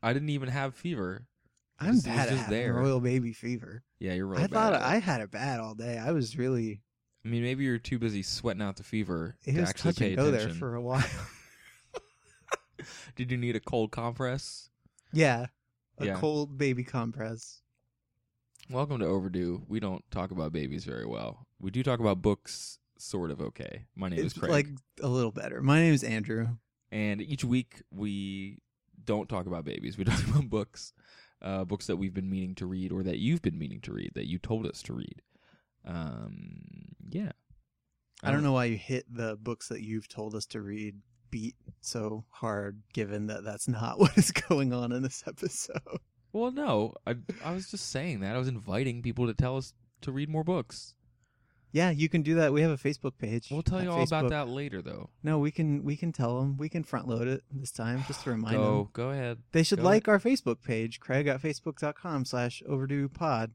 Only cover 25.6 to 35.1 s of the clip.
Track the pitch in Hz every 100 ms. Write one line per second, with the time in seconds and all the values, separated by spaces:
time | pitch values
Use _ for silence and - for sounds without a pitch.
25.6 | 135 151 165 143 117 110 107 113 117 117
26.6 | _ _ _ 107 107 104 101 139 127 127
27.6 | 123 - - 92 104 98 98 98 98 -
28.6 | _ _ _ - 110 107 - 104 90 87
29.6 | 73 50 57 - 95 - 107 127 131 107
30.6 | 98 - - _ _ - - _ - 95
31.6 | 92 98 - 90 98 92 95 95 92 92
32.6 | 90 92 92 90 92 71 110 165 101 80
33.6 | 73 - - 50 50 - 55 90 - 110
34.6 | 110 - - 60 -